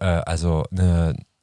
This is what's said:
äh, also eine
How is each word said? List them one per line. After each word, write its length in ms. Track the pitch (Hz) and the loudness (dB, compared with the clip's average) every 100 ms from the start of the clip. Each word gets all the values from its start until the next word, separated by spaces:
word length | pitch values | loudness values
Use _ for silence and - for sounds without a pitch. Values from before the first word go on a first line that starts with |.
äh, 40 | |
also 600 | 95 85 - 82 85 80 73 | 0 -2 -2 -2 0 0 -2
eine 440 | 92 90 85 82 69 - _ | 0 2 2 0 -2 -10 _